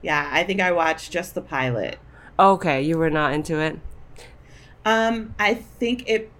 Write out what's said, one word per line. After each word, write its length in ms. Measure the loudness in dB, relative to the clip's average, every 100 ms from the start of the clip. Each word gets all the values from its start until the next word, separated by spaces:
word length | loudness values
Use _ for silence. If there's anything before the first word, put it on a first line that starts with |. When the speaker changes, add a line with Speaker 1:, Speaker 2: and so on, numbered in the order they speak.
Speaker 1:
Yeah, 280 | 0 0 2
I 120 | 0
think 180 | 0 0
I 100 | 2
watched 400 | 2 2 0 -4
just 240 | -6 -6 -10
the 60 |
pilot. 580 | -6 -2 -2 -2 -4 -8 -16 -20 -14 4
Speaker 2:
Okay, 420 | 6 6 2 0
you 160 | 0 2
were 120 | 2
not 240 | 2 2
into 260 | 0 -2 -2
it? 200 | -2 -4 -12 -14 -16 -20 -20 -20 -20 -20 -20 -6 2
Speaker 1:
Um, 500 | 2 2 0 -6 -4
I 140 | -2
think 540 | -2 -4 -4 -2 -2 0
it 220 | -2 -2 -16